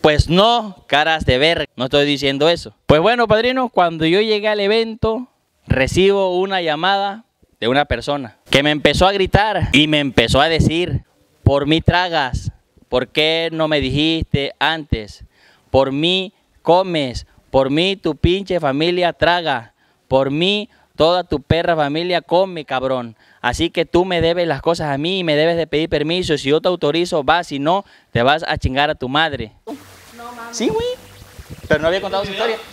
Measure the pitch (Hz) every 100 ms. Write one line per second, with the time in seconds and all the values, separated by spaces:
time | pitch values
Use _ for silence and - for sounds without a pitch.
0 | 156 151 - 175 220 240 214 185 _ 139
1 | 156 160 139 127 151 165 147 - 127 143
2 | 143 143 139 139 151 170 110 _ _ 151
3 | 185 240 226 214 240 262 247 - 175 165
4 | 160 180 220 214 214 208 196 220 226 220
5 | 220 226 247 _ _ _ - 127 131 -
6 | 190 196 190 180 196 190 170 151 180 196
7 | 196 208 _ _ _ _ 113 135 143 120
8 | 117 143 123 _ _ 135 147 151 151 151
9 | 185 202 185 190 214 190 160 131 151 151
10 | 139 - 117 131 156 160 - 160 175 131
11 | - _ _ _ - 139 143 160 - 170
12 | 180 165 131 127 - - _ _ _ 127
13 | 123 - 151 160 165 160 160 151 131 139
14 | 156 160 - 147 139 - 143 160 151 117
15 | 104 - - _ _ _ _ 131 135 139
16 | 165 185 185 _ _ _ - 175 190 165
17 | 135 113 - _ _ 135 131 147 185 196
18 | 170 143 175 185 196 180 151 135 165 180
19 | 175 151 156 175 160 131 117 _ _ _
20 | _ 131 135 143 180 208 208 _ _ -
21 | 156 180 175 147 - 160 175 165 143 151
22 | 175 175 - 170 190 170 143 131 131 131
23 | 120 110 _ _ 120 120 170 - 165 170
24 | 185 175 165 175 170 139 160 170 156 139
25 | 156 190 170 147 160 170 160 147 160 156
26 | 147 180 180 147 135 151 180 175 147 160
27 | 175 165 135 170 175 143 143 190 196 _
28 | _ 117 120 151 170 156 - 131 147 156
29 | 127 143 160 135 110 _ - 277 - -
30 | - 233 240 240 - - - 440 480 508
31 | - - - - - - - 151 160 190
32 | 190 190 202 196 233 220 -